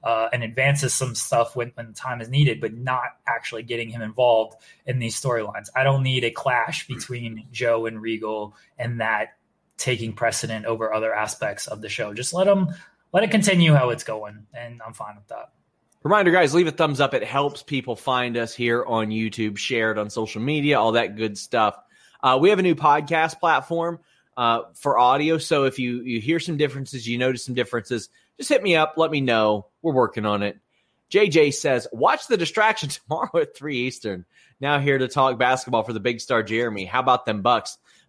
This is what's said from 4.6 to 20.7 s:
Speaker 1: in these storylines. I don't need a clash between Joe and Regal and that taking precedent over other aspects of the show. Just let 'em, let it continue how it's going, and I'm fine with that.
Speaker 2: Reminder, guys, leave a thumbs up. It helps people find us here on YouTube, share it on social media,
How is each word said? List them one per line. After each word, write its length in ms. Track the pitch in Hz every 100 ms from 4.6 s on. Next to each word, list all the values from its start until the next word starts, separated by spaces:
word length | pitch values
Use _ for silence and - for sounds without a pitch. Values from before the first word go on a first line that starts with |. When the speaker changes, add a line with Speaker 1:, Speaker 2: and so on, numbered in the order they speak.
| - _
Speaker 1:
in 140 | - 127
these 200 | 117 -
storylines. 500 | 135 120 104 104 - 131
I 80 |
don't 180 | 135 139
need 220 | 131 127
a 60 | 117
clash 580 | - 135 123 117 - -
between 580 | 117 - 120 117 110 -
Joe 340 | 113 120 117 113
and 160 | 110
Regal 540 | 113 110 110 107 104 - _ -
and 240 | 120 117
that 360 | 113 107 - _ _ _ _ -
taking 360 | 131 113 113
precedent 540 | 101 117 - 110 110 113
over 260 | 113 110
other 220 | 110 110
aspects 540 | 107 107 - 107 104 -
of 140 | 107
the 60 | 107
show. 240 | - 104
Just 200 | 107 127
let 140 | 175 196
'em, 260 | 196 180 - - _ _
let 100 | 185
it 80 | 214
continue 440 | 214 208 175 165
how 160 | 143 123
it's 140 | 113
going, 420 | - 110 104 104 104
and 300 | 120 120 120
I'm 80 | 113
fine 220 | 110 104
with 140 | 104 104
that. 220 | 113 - _ _ _ _ _
Speaker 2:
Reminder, 280 | 147 208 180
guys, 220 | 180 147
leave 120 | 165 165
a 40 |
thumbs 300 | 143 156 135
up. 140 | 139
It 100 | 131
helps 380 | 107 139 143 143
people 340 | - 135 123 110
find 400 | - 127 120 117
us 180 | 117
here 300 | - 120 120
on 240 | 123 113 107
YouTube, 480 | 110 110 113 107 101
share 340 | - 120 110
it 60 | 107
on 140 | 104
social 320 | 120 110 107
media, 360 | 127 151 143